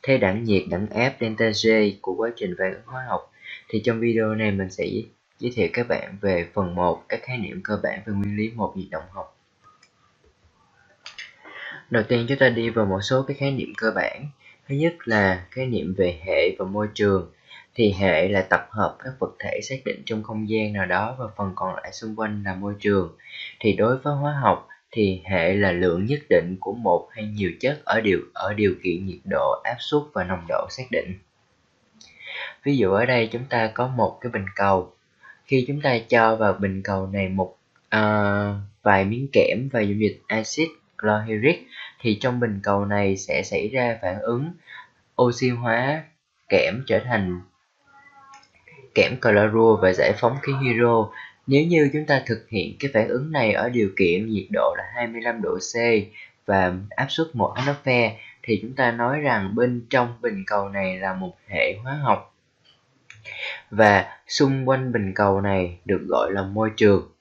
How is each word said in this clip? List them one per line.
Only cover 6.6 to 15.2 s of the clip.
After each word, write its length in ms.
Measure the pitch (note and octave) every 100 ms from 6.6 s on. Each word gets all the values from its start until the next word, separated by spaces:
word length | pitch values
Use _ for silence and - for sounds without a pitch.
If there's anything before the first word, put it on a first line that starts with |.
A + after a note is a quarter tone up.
| F2+
một, 300 | F2 F2+ E2 -
các 120 | F2+
khái 160 | - B2+
niệm 220 | G2 F2+
cơ 140 | F#2+ G#2
bản 180 | - - -
về 60 |
nguyên 240 | G2+ G2+ G#2
lý 160 | A2
một 180 | A#2 G2 F#2+
nhiệt 140 | E2
động 140 | E2 D#2
học. 260 | G2 E2+ _ _ _ _ _ _ _ _ _ _ _ _ _ _ _ _ _ - - - _ - - - - -
Đầu 120 | A#2+
tiên 240 | G#2+ A#2+ A#2
chúng 100 | C3+
ta 100 | C3
đi 220 | A#2+ A2+
vào 160 | A2+ G2+
một 140 | F#2+
số 220 | G2+ C3 C3+
cái 80 | C#3
khái 140 | C#3
niệm 220 | C3 - -
cơ 160 | A2
bản. 320 | F#2+ A#1+ - D3 - - _ _
Thứ 60 |
nhất 200 | C#3 E3 E3+
là 420 | - A2